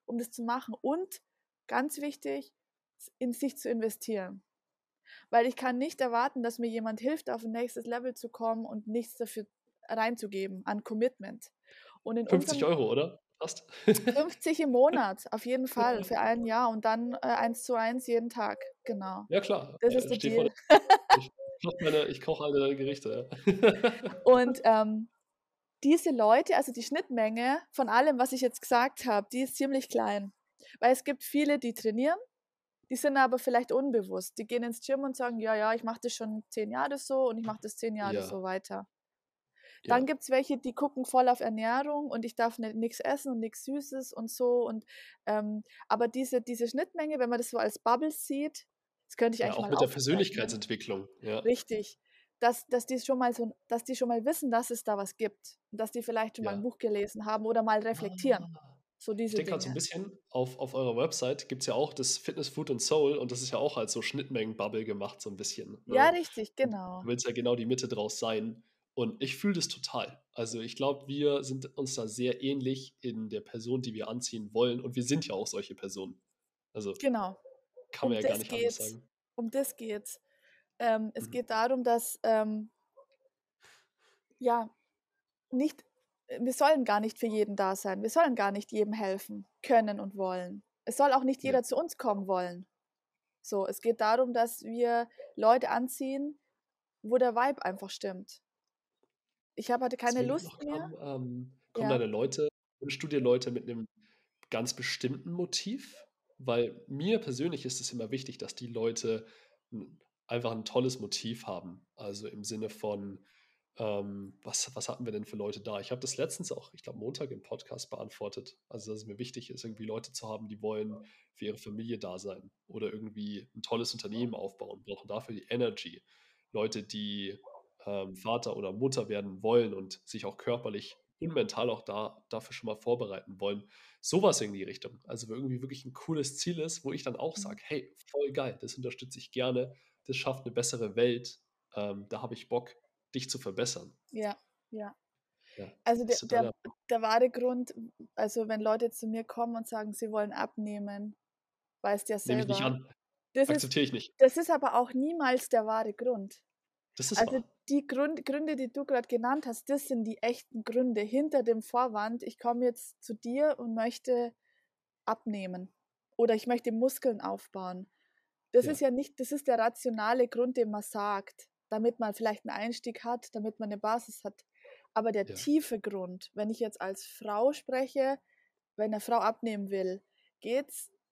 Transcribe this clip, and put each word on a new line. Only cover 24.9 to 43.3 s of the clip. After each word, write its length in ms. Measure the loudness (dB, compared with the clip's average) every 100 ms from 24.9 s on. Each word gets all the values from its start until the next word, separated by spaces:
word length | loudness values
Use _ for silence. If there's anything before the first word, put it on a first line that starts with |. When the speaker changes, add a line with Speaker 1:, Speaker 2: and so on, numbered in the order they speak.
| 0 -6 _ _ _ _ _ _ _
Speaker 1:
diese 280 | 6 6 6
Leute, 460 | 6 8 8 8 4
also 140 | 2
die 100 | -4
Schnittmenge 760 | -4 -4 -2 0 0 2 2 0 -2
von 180 | -2 4
allem, 300 | 6 6 4
was 140 | 2
ich 80 | 4
jetzt 200 | 0 0
gesagt 440 | 2 4 4 0 0
hab, 240 | 0 0
die 100 | -2
ist 120 | -2 0
ziemlich 320 | 0 0 0
klein. 440 | 0 0 -2 -6 _ _ _ -20 4
Weil 140 | 6
es 100 | 6 2
gibt 180 | -4
viele, 360 | 0 2 4 2
die 140 | 0
trainieren, 440 | -2 -2 2 2 2 -4 _ _ _ _ _ _
die 60 | 0
sind 200 | 2 6
aber 220 | 6 4
vielleicht 320 | 4 2 4
unbewusst. 640 | 2 4 2 2 -6 -6 -8
Die 80 | -4
gehen 160 | -2
ins 220 | -2 -6 -2
Gym 160 | 0
und 140 | 0 -2
sagen, 220 | -2 -2
"Ja, 160 | 0 2
ja, 180 | 2 2
ich 80 |
mach 160 | -2 -4
das 140 | -4
schon 300 | -4 -6 -8 -6
zehn 220 | -6 -4
Jahre 260 | -2 -2 -2
so 300 | -2 2 2
und 80 | 0
ich 60 | -4
mach 120 | -6
das 180 | -8 -6
zehn 180 | -4 -2
Jahre 260 | -2 -2
Speaker 2:
Ja. 20 |
Speaker 1:
so 200 | -4 -6
weiter." 440 | -4 -4 -6 -10 -10 _ _ _ _ _ _ _ -20 -16 2
Dann 180 | 4 4
Speaker 2:
Ja. 0 |
Speaker 1:
gibt's 240 | -2 2
welche, 280 | 2 4 -2
die 160 | -2
gucken 320 | 0 -2 0 2
voll 240 | 6 6
auf 100 | 4
Ernährung 680 | 0 -2 0 0 0 -2 -2
und 160 | -4 -4
ich 100 | 0
darf 220 | 0 0
ni-, 160 | -6
nix 260 | -2 -4 -2
essen 320 | -2 0 -2